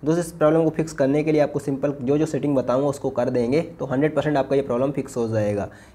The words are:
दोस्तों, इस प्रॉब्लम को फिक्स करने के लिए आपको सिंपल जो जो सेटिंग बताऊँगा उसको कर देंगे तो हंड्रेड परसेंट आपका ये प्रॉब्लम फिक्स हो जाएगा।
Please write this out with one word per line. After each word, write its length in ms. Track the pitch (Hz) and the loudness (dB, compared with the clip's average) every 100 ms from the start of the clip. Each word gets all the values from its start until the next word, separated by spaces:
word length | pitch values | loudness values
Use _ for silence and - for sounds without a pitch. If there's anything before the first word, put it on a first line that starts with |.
दोस्तों, 200 | 135 165 | 0 0
इस 60 | 170 | -2
प्रॉब्लम 320 | - 151 160 | 2 4 4
को 60 | 165 | 2
फिक्स 220 | 156 156 | 0 -6
करने 300 | - 135 147 | 0 2 2
के 80 | 156 | 2
लिए 80 | 156 | 2
आपको 180 | 143 147 | 2 0
सिंपल 360 | - 135 143 139 | -4 -2 -2 -4
जो 180 | 127 147 | 0 0
जो 80 | 156 | 2
सेटिंग 280 | 147 147 139 | -2 0 0
बताऊँगा 320 | 120 123 143 | 2 0 0
उसको 220 | 135 135 | -2 -4
कर 200 | 131 123 | -2 0
देंगे 320 | 127 120 143 170 - | 0 2 0 -2 -8
तो 80 | 135 | -4
हंड्रेड 280 | 131 151 151 | 0 2 2
परसेंट 200 | 143 147 | 0 0
आपका 200 | 135 139 | 2 0
ये 60 | |
प्रॉब्लम 300 | 139 120 139 | 0 0 0
फिक्स 240 | 143 131 - | -2 -6 -4
हो 100 | 113 | -2
जाएगा। 400 | 110 104 104 95 - - | 0 0 -2 -4 -10 -20